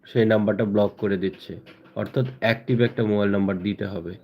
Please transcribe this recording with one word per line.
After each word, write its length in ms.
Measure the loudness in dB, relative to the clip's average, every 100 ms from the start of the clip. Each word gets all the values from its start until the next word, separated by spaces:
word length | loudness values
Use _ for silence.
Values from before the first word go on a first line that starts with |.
| -2
সেই 120 | 2
নাম্বারটা 400 | 4 4 2 0
ব্লক 280 | 0 2 0 0
করে 180 | -2 -2
দিচ্ছে। 440 | -2 -6 -16 -16 -16 -20 -14
অর্থাৎ 320 | -8 -4 -2 -4 -2
অ্যাক্টিভ 400 | -2 -2 0 0
একটা 240 | 2 0
মোবাইল 260 | 0 2 2
নাম্বার 280 | 2 0 -2
দিতে 280 | -4 -4 -6
হবে। 280 | -8 -10 -14